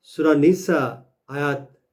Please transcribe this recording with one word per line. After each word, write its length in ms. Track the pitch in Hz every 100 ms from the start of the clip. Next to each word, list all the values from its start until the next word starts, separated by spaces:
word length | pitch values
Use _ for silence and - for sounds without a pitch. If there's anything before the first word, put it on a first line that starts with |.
সূরা 320 | _ - 156
নিসা, 720 | 151 160 185 - 156 120 - - _ -
আয়াত 480 | 143 143 135 - _ _